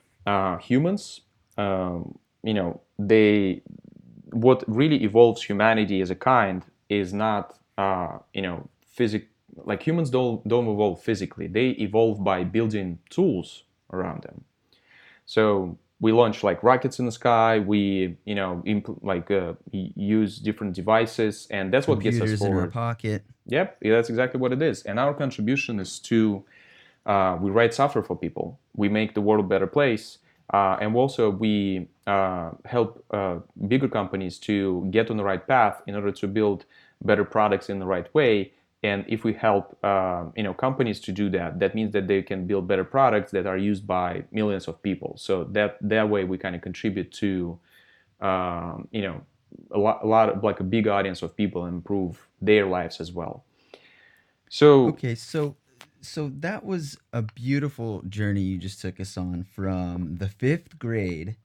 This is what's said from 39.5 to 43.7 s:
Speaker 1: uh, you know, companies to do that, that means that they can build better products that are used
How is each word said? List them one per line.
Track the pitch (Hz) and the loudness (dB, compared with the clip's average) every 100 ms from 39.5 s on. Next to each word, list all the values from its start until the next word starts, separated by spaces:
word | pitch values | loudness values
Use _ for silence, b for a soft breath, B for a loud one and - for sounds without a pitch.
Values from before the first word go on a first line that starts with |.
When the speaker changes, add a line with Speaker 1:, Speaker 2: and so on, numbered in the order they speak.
| 101 - - | 2 0 -4
Speaker 1:
uh, | 101 98 92 87 82 - | 0 0 0 -4 -6 -6
you | |
know, | 101 | -6
companies | 95 131 135 120 101 | -2 -4 0 -2 -4
to | - | -6
do | 95 101 | -4 -2
that, | 90 85 90 | -2 -2 0
that | 98 | 0
means | 110 110 | 0 -2
that | 104 92 | -2 0
they | 98 | 0
can | - 95 90 | 0 -6 -2
build | 101 92 | -2 0
better | 98 | -2
products | 90 135 131 107 - | 0 2 4 2 -2
that | 95 95 | -4 -2
are | 95 | -2
used | 101 | -2